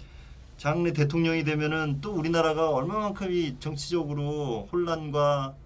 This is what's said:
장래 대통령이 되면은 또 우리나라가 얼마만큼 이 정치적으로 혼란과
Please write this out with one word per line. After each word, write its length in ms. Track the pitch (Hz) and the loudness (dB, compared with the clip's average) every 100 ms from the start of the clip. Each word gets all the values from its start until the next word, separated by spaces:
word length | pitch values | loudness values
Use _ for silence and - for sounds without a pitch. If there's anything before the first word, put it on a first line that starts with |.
| - - - - - - | -12 -18 -18 -18 -18 -6
장래 360 | 147 170 170 | -2 2 2
대통령이 520 | 147 147 170 165 165 | 2 2 4 2 2
되면은 560 | 151 151 151 160 151 143 | 2 0 2 0 0 -2
또 120 | 208 | -2
우리나라가 580 | 180 160 165 160 156 165 | -2 2 4 4 4 2
얼마만큼 640 | 180 180 214 208 202 190 | 2 0 -2 -2 -2 -2
이 240 | 180 156 - | 0 0 -4
정치적으로 1080 | 151 143 - 170 147 147 143 151 143 110 101 | -6 -6 -2 -2 0 -2 -2 -2 -2 -2 -2
혼란과 800 | 175 170 165 151 147 143 143 135 139 | -2 0 -2 -2 2 2 2 -2 -8